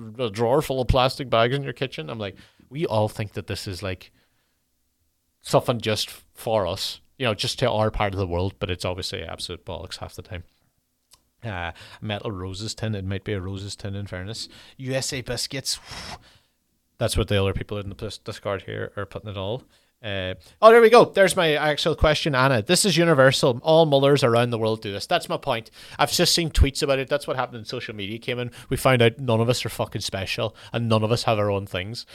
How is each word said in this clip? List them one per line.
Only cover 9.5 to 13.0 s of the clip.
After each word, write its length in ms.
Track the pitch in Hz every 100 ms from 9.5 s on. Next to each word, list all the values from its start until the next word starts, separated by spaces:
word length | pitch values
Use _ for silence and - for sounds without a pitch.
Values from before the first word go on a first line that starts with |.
| 82
bollocks 320 | - 82 85 -
half 180 | -
the 60 | -
time. 240 | - 90 - _ _ _ _ _ _ _ _ _
Uh, 300 | 113 92 85 - - -
metal 280 | 107 104 120
roses 440 | 95 92 92 110
tin, 200 | - 110
it 120 | 104